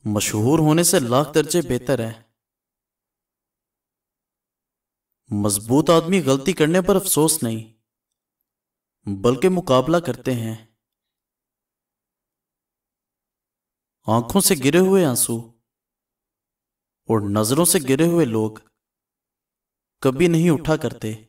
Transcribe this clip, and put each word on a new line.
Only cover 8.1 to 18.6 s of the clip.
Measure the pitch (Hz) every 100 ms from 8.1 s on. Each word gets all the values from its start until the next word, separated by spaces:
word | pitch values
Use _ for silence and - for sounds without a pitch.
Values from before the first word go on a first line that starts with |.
| _ _ _ _ _ _ _ _ _ 104
बल्कि | 98 117 135 185
मुकाबला | 185 170 127 127 170
करते | 170 - -
हैं। | 120 110 113 - _ _ _ _ _ _ _ _ _ _ _ _ _ _ _ _ _ _ _ _ _ _ _ _ _ _ _ _ _ _ _ _ _ -
आंखों | 113 120 196
से | 180 165
गिरे | 131 165
हुए | 185 196
आंसू | 160 117 - 117 113 _ _ _ _ _ _ _ _ _ _ _ _ _ _ _ -
और | 113 101
नजरों | 104 107 135 175
से | 185
गिरे | 131 135 170
हुए | 170
लोग | 135 110 110 110